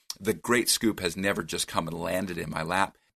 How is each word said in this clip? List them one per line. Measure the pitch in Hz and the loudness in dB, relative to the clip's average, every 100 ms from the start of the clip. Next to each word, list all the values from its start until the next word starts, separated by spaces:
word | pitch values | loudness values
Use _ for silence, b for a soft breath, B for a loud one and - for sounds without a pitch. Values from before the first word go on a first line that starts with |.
| B - | B -4
the | 101 | -2
great | 90 - 120 - | -2 2 2 4
scoop | - 113 - | 4 2 2
has | 92 85 | -2 0
never | 98 101 | 0 0
just | 82 87 - | -2 -4 -2
come | 101 82 | -2 -2
and | 82 | -4
landed | 85 92 95 85 | -2 -2 -2 -4
in | 82 | -6
my | - | -4
lap. | 80 92 98 - _ | 0 0 0 -2 _